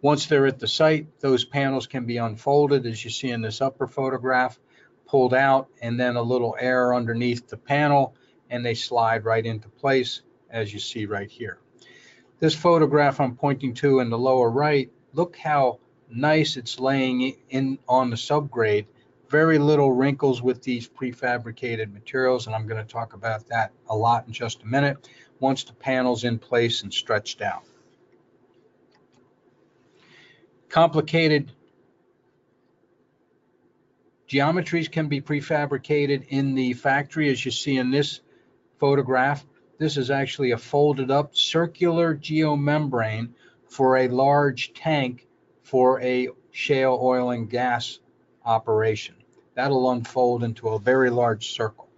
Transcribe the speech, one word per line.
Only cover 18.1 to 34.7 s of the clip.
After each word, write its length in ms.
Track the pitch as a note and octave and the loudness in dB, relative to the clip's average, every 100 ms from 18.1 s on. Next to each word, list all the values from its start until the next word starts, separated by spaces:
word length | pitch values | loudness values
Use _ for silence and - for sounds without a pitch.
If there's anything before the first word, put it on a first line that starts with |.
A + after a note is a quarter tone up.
the 60 | A2+ | -4
subgrade. 720 | - D3 D3 A#2+ A2 G#2 G#2 _ _ _ _ | -2 -2 -2 -2 0 0 -2 _ _ _ _
Very 280 | D3+ D#3+ D#3 | 2 4 4
little 340 | C#3+ D3+ C#3 | 4 4 4
wrinkles 520 | B2+ C3+ C3+ C#3+ B2 | 4 2 2 0 2
with 180 | B2 B2 | 0 -2
these 260 | C3 B2 A#2 | -4 -6 -6
prefabricated 1040 | - C3 B2 B2+ A#2+ A2+ A2+ B2 A2+ G#2+ | -10 -10 -6 -4 -4 -6 -10 -6 -6 -6
materials, 540 | G2+ - C3 C3 B2+ A2+ | -10 -8 0 2 0 -2
and 100 | A2 | -8
I'm 120 | A2 | -6
gonna 160 | A2 | -8
talk 300 | A2 A#2 A2+ | -10 -10 -10
about 340 | A2 A2+ A2 - | -8 -6 -6 -6
that 240 | A#2 A2 _ - | -4 -4 _ -6
a 60 | A2 | -2
lot 320 | A2+ A#2 A#2+ | 2 2 -2
in 60 | |
just 280 | A2 A#2 - | -10 -8 -10
a 60 | A2 | -4
minute, 420 | C3+ C#3+ C#3+ - - - _ | 0 0 -2 -14 -20 -20 _
once 240 | C3 C3 | -2 -2
the 100 | - | -6
panel's 500 | - - C3 B2+ A#2 | -12 -4 -2 0 -2
in 140 | A#2+ A#2 | -2 -6
place 460 | - A#2+ A#2 A#2 | -2 0 0 -2
and 100 | G2+ | -6
stretched 480 | - - G#2+ - - | -8 -4 -4 -4 -8
out. 220 | B2 - _ _ _ _ _ _ _ _ _ _ _ _ _ _ _ _ _ _ _ _ _ _ _ _ _ - - _ _ _ _ | -6 -8 _ _ _ _ _ _ _ _ _ _ _ _ _ _ _ _ _ _ _ _ _ _ _ _ _ -20 -20 _ _ _ _
Complicated 840 | - E3 D#3 D#3 E3 D#3+ D3+ B2+ - _ _ _ _ _ _ _ _ _ _ _ _ _ _ _ _ _ _ _ _ _ _ _ _ _ _ _ | 4 4 4 0 2 4 2 0 -12 _ _ _ _ _ _ _ _ _ _ _ _ _ _ _ _ _ _ _ _ _ _ _ _ _ _ _
geometries 640 | C#3 C#3 F3 E3+ | 0 2 0 -2